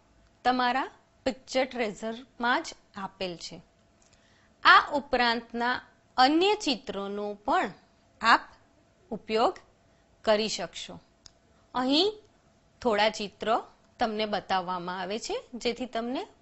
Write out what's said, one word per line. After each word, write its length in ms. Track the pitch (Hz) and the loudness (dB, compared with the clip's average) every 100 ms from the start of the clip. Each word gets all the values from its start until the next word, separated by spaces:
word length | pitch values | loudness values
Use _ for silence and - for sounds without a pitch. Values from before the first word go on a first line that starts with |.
| _ _ _ _ | _ _ _ _
તમારા 460 | 247 254 247 254 - - _ _ | 0 2 2 0 -4 -10 _ _
પિક્ચર 400 | - 202 - 262 | -6 -6 -4 -2
ટ્રેઝરમાં 1000 | 262 247 220 - 220 226 269 - 240 285 | -2 -2 -6 -6 -10 -10 -14 -4 0 0
જ 120 | 320 - _ - | -2 -14 _ -14
આપેલ 400 | 190 - 185 165 | -12 -8 -8 -8
છે. 240 | - 175 - _ _ _ _ _ _ _ _ _ | -14 -16 -20 _ _ _ _ _ _ _ _ _
આ 260 | 302 381 - | 8 8 6
ઉપરાંતના 880 | 294 285 247 240 233 233 240 240 247 - _ _ - | -2 0 0 2 0 -4 -4 -2 -4 -8 _ _ 2
અન્ય 380 | 262 320 381 | 4 6 4
ચિત્રોનો 800 | 427 302 214 - 196 196 202 208 | 2 -2 -4 -6 -8 -6 -6 -8
પણ 380 | 208 - 349 247 170 _ _ _ - | -8 -2 -2 -2 -6 _ _ _ -2
આપ 200 | 226 240 - - _ _ _ _ - | 4 4 2 -20 _ _ _ _ -14
ઉપયોગ 480 | 214 - 220 285 - - _ _ _ _ _ | -12 -2 0 2 0 -12 _ _ _ _ _
કરી 260 | - 214 220 | 2 2 0
શકશો. 520 | - 170 - - 170 - _ - _ _ _ _ | -6 -8 -12 -16 -16 -20 _ -20 _ _ _ _
અહીં 380 | 254 254 294 403 427 - _ _ _ _ - | -2 2 2 2 -2 -12 _ _ _ _ -6
થોડા 280 | 240 202 214 | 0 2 2
ચિત્રો 520 | 220 202 - 202 233 - _ _ - | 0 -8 -6 -2 -2 -2 _ _ -4
તમને 280 | 226 214 214 | -2 -2 -4
બતાવવામાં 760 | 202 - 190 175 180 175 185 | -4 -2 -2 -2 -6 -6 -8
આવે 180 | 185 226 | -6 -8
છે, 260 | - 466 - | -6 -8 -10
જેથી 320 | 233 240 233 254 | -8 -6 -6 -6
તમને 400 | 226 240 277 - _ | -6 -6 -6 -8 _